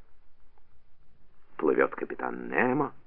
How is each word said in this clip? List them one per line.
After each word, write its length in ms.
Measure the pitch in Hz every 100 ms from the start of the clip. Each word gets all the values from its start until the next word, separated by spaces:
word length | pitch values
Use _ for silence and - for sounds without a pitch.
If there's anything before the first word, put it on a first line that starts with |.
| - - - - - - - - - - - - - - - -
Плывёт 360 | 76 64 65 -
капитан 540 | - - 64 60 60
Немо 440 | 67 123 135 135 -